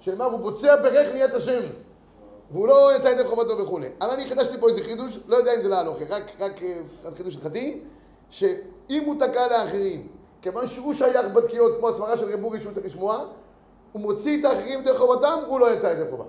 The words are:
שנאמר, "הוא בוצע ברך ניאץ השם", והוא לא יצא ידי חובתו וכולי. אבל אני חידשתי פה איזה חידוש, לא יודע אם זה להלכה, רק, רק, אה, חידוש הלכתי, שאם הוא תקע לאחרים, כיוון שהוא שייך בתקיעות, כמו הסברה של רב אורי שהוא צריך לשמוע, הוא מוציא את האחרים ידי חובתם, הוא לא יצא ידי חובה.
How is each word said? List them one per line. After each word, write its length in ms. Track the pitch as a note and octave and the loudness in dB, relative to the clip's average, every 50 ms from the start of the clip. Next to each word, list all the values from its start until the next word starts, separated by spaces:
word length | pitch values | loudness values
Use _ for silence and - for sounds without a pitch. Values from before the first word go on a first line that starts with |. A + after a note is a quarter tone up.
| _ | _
שנאמר, 200 | F#3+ F#3+ G3+ B3 | -6 -4 -2 -2
"הוא 160 | B3 A3+ G#3 | -4 -2 -4
בוצע 360 | - G#3 G#3 - - C#4+ D4 | -6 -6 -8 2 6 8 8
ברך 380 | - - C4 A#3 C#4+ D4 - C4 | 8 6 4 4 4 4 4 2
ניאץ 200 | C4 C4+ C4 C4 | 0 0 2 2
השם", 260 | B3 - A#3+ B3+ B3 G3+ D3+ - - - - - _ _ _ _ - - - - - - - | 0 -2 0 -2 -2 -2 -6 -10 -16 -20 -20 -20 _ _ _ _ -20 -20 -20 -20 -20 -20 -10
והוא 180 | C#3+ F3 G3+ A#3+ | -4 -2 4 6
לא 280 | C#4 C#4 C#4 C#4 C#4 | 8 8 8 8 6
יצא 120 | C4 - C4+ | 4 4 2
ידי 160 | B3 B3 B3 | 2 2 0
חובתו 340 | - A3+ A3 A#3 A#3 A3 G3+ | -2 0 -2 0 -2 -2 -4
וכולי. 300 | G3+ F#3 F#3 E3 C#3 B2 - - | -4 -4 -6 -6 -8 -10 -8 -6
אבל 100 | F#3 A3 | -6 -4
אני 160 | C4 C#4 C4+ | -4 -6 -6
חידשתי 320 | - B3+ C4 B3+ A#3 B3+ A#3 | -6 -2 -2 -2 -2 -2 2
פה 100 | A3+ A3+ | 2 2
איזה 120 | - - | 2 2
חידוש, 380 | - A3+ A3+ A3+ B3+ B3+ G3+ - - | -4 -6 -8 -8 -8 -10 -12 -14 -4
לא 100 | - A3 | 0 2
יודע 180 | B3 A#3+ B3 A#3+ | 2 4 4 2
אם 80 | - F3+ | 0 0
זה 60 | G3 | 0
להלכה, 360 | F#3+ F#3 E3+ D#3+ D3+ - D#3 D3 | 0 0 0 -2 -4 -8 -6 -6
רק, 120 | D3+ D#3 - - - - | -6 -8 -8 -10 -10 -8
רק, 220 | F#3+ G3 - - F3 | -8 -8 -8 -8 -8
אה, 180 | F3+ F3+ F3 D#3+ D3 - - - E3+ E3 | -8 -8 -8 -12 -14 -16 -16 -16 -16 -14
חידוש 180 | - F3+ F#3 D3+ | -12 -12 -12 -12
הלכתי, 460 | C#3 C#3+ D#3 - A3+ C4 D4 - - - - - - _ _ - _ _ _ | -10 -12 -8 -6 -6 -6 -6 -8 -10 -14 -18 -20 -20 _ _ -20 _ _ _
שאם 720 | - - G3 F#3+ F3+ F#3 - - - - - _ C4+ D4+ D4 | -8 -2 0 0 0 -2 -8 -16 -20 -20 -10 _ -4 -4 -2
הוא 80 | D4 D4 D4 | -2 -2 -2
תקע 300 | C4+ B3 - B3 B3 B3 | -2 0 0 0 0 0
לאחרים, 580 | A#3+ A3+ G#3+ - G3 G3+ G3 F#3+ F3 D3+ - - - - - _ _ _ - | 0 0 -2 -2 -4 -4 -4 -4 -4 -8 -12 -16 -20 -20 -20 _ _ _ -10
כיוון 240 | F#3 F#3 A#3 B3+ | -8 -6 -6 -8
שהוא 280 | - - B3+ B3+ D4 C#4+ | -8 -8 -8 -6 -6 -2
שייך 320 | - C4+ B3+ B3+ B3+ - | 2 2 2 2 2 0
בתקיעות, 520 | - - A#3+ A#3 A#3 A#3 A#3 A#3 A#3 A#3 - | 2 2 2 2 2 2 2 2 2 2 0
כמו 100 | A3+ A3+ | -2 -2
הסברה 300 | - - G#3 G#3+ A#3 A#3 | -2 -2 -2 -2 -2 -2
של 160 | A3+ G3+ G#3 | -2 -4 -4
רב 100 | G3+ G3 | -6 -6
אורי 160 | A3+ G#3+ G#3 | -6 -8 -8
שהוא 120 | - G3+ G3 | -10 -8 -10
צריך 140 | G3 G3 | -10 -10
לשמוע, 380 | F#3+ - F3 F#3 G#3 G#3+ A#3+ D4 - - - - - _ _ _ _ _ _ _ _ _ | -10 -10 -6 -4 -2 -2 -4 -6 -10 -14 -20 -20 -20 _ _ _ _ _ _ _ _ _
הוא 100 | G#3 G#3 | -10 -4
מוציא 380 | G#3 G3+ G#3 - D4 D4+ D4 | -4 -4 -2 -2 -2 -2 2
את 40 | D4 | 2
האחרים 360 | C#4 B3 - - A#3+ C4+ C4+ | 2 0 0 -2 -6 -8 -4
ידי 180 | C4 C4 B3+ C4 | 0 0 2 4
חובתם, 400 | B3+ B3 B3 - C4+ C#4+ D#4+ D#4 D4+ | 4 4 4 4 4 2 2 0 -4
הוא 140 | A#3 C4 C4 | -4 2 4
לא 120 | B3 A#3 A3 | 4 4 4
יצא 140 | - - | 2 0
ידי 240 | F#3 E3+ D#3+ D#3+ B2 | -2 0 -2 -4 -6
חובה. 140 | C3 A#2+ A2 | -6 -10 -12